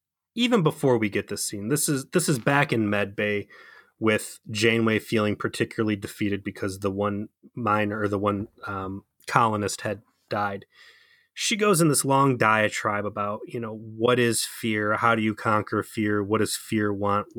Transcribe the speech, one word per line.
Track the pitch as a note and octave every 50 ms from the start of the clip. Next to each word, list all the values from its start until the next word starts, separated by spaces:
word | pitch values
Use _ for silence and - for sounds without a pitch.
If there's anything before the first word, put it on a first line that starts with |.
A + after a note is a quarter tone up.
| _ _ _ _ _ _ -
even | A3+ B3 A#3+ B3 A3+ D#3+
before | D3+ - - - C#3 B2 A#2
we | A2 G#2
get | G2+ G#2 G2 -
this | G#2 - -
scene, | - - G2+ G2 A2
this | D3 D3+ - -
is, | D3+ C3+ C#3 -
this | - F3 D#3+ -
is | D3+ A#2+
back | - C#3+ C#3 - - - C3+
in | A2+ A2 G#2
Med | G#2 G2+ G2+ G2 G2+
Bay | - G#2+ G#2 G#2 G2+ G2 - - - - - - - - _ _ -
with | A2 A2 G#2+ G#2+ - - - - _ -
Janeway | A2 G#2 A2 A#2 A2+ A#2 A2+ A2+ A2 G#2
feeling | - - A#2 A2 G#2 G#2+ G2+
particularly | - - A2+ - - A#2 - - - A2+ G#2+ G#2+
defeated | G2 G2+ - - - A2 G2+ G2+ G2 G#2
because | G#2+ G2 - - G2+ F#2+ F#2+
the | G2+ G2+
one | F#2+ G2 G#2 G#2 G2+ G2+ G#2+ - _ _ - - _
miner | B2+ A#2 G#2+ G#2 G#2+ G#2+ G2+ G#2 G#2+
or | G#2 G2+
the | G#2 G2
one, | G2+ G#2 G2+ G2 G#2 - _ _ - -
um, | G2+ G2 F#2+ F#2+ G2 G2 - _ _ _ _ -
colonist | - C#3 A#2+ A2 G#2+ G#2 G2+ F#2+ - -
had | - A2+ G#2 G2+ - _ _ _ _ -
died. | A2+ G#2 G#2 G2+ G2+ G2+ G#2 - _ - - - - _ _ _ _ _ _ _ _
She | - - - A#3
goes | G3+ G#3 G#3+ G3 D#3
in | E3+ D#3
this | C#3 - -
long | C3+ C3+ C3+ C#3 C3+ B2+ A#2+
diatribe | A#2 A2 A2 A2 G#2+ G#2+ - - - A2+ G#2 G#2 G#2
about, | G#2 G#2 G#2+ G2+ G#2 G#2 A2 - -
you | A#2+ B2
know, | A#2 A2 A2
what | A2 A#2 A2 A2 A2 A2+ A#2+ B2 B2
is | A#2+ A#2 A2 - -
fear? | - - - - A2+ A2 G#2+ G#2+ G#2 G#2+
How | G#2 A#2+ A#2 A2+
do | A2+
you | A2 A2 G#2
conquer | - - A#2 G#2+ G#2+ G2+ - A2 G#2+ F#2+
fear? | - - A2+ G#2 G#2+ G#2 G#2 G2+
What | G2 G#2+ G#2+
does | G#2 - -
fear | - - - A#2 A2 G#2+ G#2 G2+
want? | G2 G2+ G2+ G2+ G#2 G#2 - -